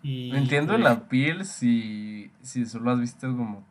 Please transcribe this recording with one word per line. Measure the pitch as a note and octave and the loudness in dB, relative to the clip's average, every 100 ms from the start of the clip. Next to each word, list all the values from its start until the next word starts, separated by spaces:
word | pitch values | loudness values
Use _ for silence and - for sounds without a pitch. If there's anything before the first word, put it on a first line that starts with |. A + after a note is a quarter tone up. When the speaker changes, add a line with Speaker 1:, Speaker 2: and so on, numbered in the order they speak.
Speaker 1:
Y, | C#3+ B2+ B2 C3+ | -6 -6 -2 0
Speaker 2:
entiendo | C3 C#3+ D#3 | 2 2 2
Speaker 1:
pues | A3 | 4
Speaker 2:
la | D#3 A#2 - | 6 4 2
piel | B2+ D3 F#3 F#3+ | 2 2 0 -6
si, | - A#2+ A#2 A2 G#2+ G#2+ G#2 G2+ - | 0 2 2 0 -8 -10 -12 -14 -18
si | C3 B2 A2+ | -10 -6 -6
solo | A2+ A#2+ | -4 0
has | B2 | 0
visto | A#2+ - C3 | -2 -6 -6
como | B2 A2+ G2+ - | -4 -4 -8 -12